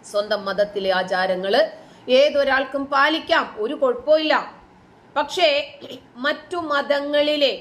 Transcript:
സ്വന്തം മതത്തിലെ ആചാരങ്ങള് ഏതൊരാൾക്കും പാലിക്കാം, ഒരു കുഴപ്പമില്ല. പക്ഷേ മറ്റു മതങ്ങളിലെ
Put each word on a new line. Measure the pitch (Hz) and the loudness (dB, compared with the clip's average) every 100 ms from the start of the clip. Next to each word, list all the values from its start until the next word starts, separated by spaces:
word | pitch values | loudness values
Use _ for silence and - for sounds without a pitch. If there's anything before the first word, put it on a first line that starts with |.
| - | -4
സ്വന്തം | 208 208 208 196 | -4 -2 -4 -2
മതത്തിലെ | 190 202 208 190 185 | -2 -2 0 0 0
ആചാരങ്ങള് | 180 185 190 185 190 233 311 - - - - 254 | 0 0 0 0 2 2 2 -2 -20 -20 2 4
ഏതൊരാൾക്കും | 294 285 269 262 269 285 277 | 4 4 2 0 -2 -6 -2
പാലിക്കാം, | 277 285 311 - 330 - - | 2 2 0 0 0 0 -6
ഒരു | 214 302 | -6 -2
കുഴപ്പമില്ല. | 262 240 294 311 311 254 - - - - _ - - - | -2 -2 2 2 4 0 0 -16 -20 -20 _ -20 -8 -4
പക്ഷേ | 285 - 330 285 294 - 247 254 - 240 269 | -4 2 2 2 -4 -14 -18 -18 -20 -6 -4
മറ്റു | 302 - 359 320 | -4 -6 -8 -2
മതങ്ങളിലെ | 285 277 285 285 294 294 302 277 190 | -2 0 -2 0 0 0 2 0 -2